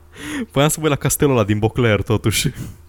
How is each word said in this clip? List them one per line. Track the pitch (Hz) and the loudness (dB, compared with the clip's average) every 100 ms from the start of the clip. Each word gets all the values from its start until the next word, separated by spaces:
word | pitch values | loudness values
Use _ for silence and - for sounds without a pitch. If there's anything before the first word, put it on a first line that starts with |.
| - - 294 294 240 | -10 -16 -8 -6 -4
voiam | 139 147 | 0 2
să | 151 | 2
mă | 156 | 0
uit | |
la | 139 | 0
castelul | 139 - 151 127 | -2 0 2 2
ăla | |
din | 101 107 | 2 2
Beauclair, | 107 - 120 104 | 0 0 2 2
totuși. | - 107 113 95 147 - - - | 0 -2 0 -2 -2 -6 -12 -14